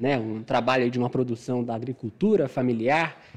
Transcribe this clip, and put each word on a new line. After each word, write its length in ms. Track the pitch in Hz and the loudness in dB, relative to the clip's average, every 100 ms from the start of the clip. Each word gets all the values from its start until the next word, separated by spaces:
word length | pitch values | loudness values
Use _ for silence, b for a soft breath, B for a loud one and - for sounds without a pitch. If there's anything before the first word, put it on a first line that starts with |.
né, 160 | 127 135 | 0 0
um 260 | 110 110 | -2 -6
trabalho 480 | 113 123 117 131 123 | -2 0 2 2 2
de 80 | 123 | 0
uma 120 | 120 | 0
produção 520 | 127 123 117 - 123 | 0 -2 -4 -4 -4
da 120 | 120 | -2
agricultura 720 | 113 123 123 113 - 202 208 139 | -4 -6 -8 -10 -2 2 2 2
familiar, 760 | - 127 117 113 151 160 - B | 0 0 2 2 2 0 -6 B